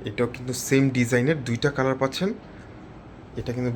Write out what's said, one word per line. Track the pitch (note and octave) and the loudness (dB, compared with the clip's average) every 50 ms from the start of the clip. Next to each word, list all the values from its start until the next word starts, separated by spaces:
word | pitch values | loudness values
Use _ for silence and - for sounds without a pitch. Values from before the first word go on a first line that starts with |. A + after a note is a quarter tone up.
| - - | -8 -6
এটাও | G#2+ - A#2+ A#2+ - | -2 0 0 0 -2
কিন্তু | - B2 B2+ B2 - - | -4 -6 -6 -6 -4 0
সেম | - C#3 C3+ C#3 C3+ B2 B2+ | 4 4 6 6 6 4 2
ডিজাইনের | A#2+ A2+ B2+ A#2+ B2 C#3+ E3 D3+ A#2+ A#2+ | 4 4 4 4 4 4 2 0 0 -2
দুইটা | A#2 A2+ - C#3+ C#3 | 0 2 2 2 2
কালার | - C3 C3 C3 C3 | 2 2 2 2 2
পাচ্ছেন। | C3+ C3 - - F3+ G3+ A#3+ - - - - - - - - - - - - - - - - - - - - A#2 | 0 0 0 0 0 0 -2 -4 -8 -16 -16 -16 -16 -16 -16 -16 -18 -18 -18 -18 -18 -18 -18 -18 -18 -10 -10 -6
এটা | A2+ - A#2 | -6 -4 -2
কিন্তু | B2+ B2 B2 A#2 | -2 -2 -2 -2